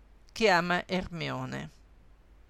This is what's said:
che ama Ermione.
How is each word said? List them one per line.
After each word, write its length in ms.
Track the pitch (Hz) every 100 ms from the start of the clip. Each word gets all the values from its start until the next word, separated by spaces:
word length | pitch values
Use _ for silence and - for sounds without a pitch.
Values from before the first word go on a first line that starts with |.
| - - -
che 160 | - 220
ama 340 | 175 175 175 -
Ermione. 800 | 185 - 170 143 127 127 135 156 - - - - - - -